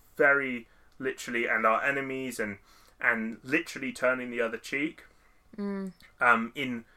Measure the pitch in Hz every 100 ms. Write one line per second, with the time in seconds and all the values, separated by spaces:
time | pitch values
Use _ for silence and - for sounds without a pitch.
0 | - - 143 139 131 123 113 _ _ -
1 | 131 131 - 120 120 110 110 110 139 139
2 | 135 131 131 117 107 98 _ - - -
3 | 123 113 110 113 127 160 170 135 131 120
4 | 127 127 123 120 113 113 - 139 156 -
5 | - _ _ _ _ - 202 196 190 -
6 | - - 123 117 113 147 131 120 113